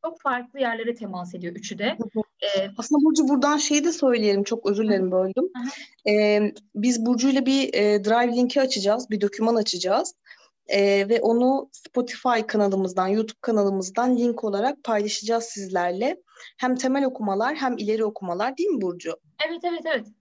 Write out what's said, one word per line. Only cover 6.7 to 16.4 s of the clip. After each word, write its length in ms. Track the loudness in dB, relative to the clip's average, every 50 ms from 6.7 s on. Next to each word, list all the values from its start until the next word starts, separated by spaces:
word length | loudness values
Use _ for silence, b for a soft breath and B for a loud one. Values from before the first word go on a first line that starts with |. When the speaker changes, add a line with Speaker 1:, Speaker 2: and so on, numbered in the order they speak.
| _
Speaker 2:
biz 320 | -2 0 0 0 2 2
Burcu'yla 400 | 2 2 4 4 2 2 2 2
bir, 280 | 2 2 2 2 0 0
e, 300 | 2 2 4 2 2 2
Drive 320 | 2 2 2 2 2 2
linki 240 | 2 0 2 2 2
açacağız. 500 | 2 2 0 0 0 0 0 0 0 -4
Bir 100 | -2 0
doküman 340 | 0 -2 0 0 0 2 2
açacağız. 600 | 2 0 0 -4 -4 0 0 0 0 0 -2 -8 _ B B B B B B B _ _
E, 420 | -2 0 2 4 4 4 2 2 2
ve 120 | 0 2
onu 480 | 2 2 2 4 4 4 2 2 -2 _
Spotify 680 | -18 -20 _ -6 _ -4 -4 -4 -8 -4 0 0 0 0 0 -2
kanalımızdan, 600 | 0 2 2 2 2 0 -2 0 0 -2 0 0
YouTube 320 | 0 0 -2 -4 -8 _
kanalımızdan 760 | -4 -2 0 2 2 2 0 -2 -4 -4 -2 0 2 2 2
link 280 | 2 2 0 0 -2 -4
olarak 400 | -4 -2 0 -2 -2 -4 _ _
paylaşacağız 600 | -2 -2 -2 0 -2 -6 -6 -4 -2 -2 -2 -2
sizlerle. 800 | -6 -10 -12 -10 -4 -4 -2 -2 -2 -2 -2 -2 -4 -4 -6 _ B B B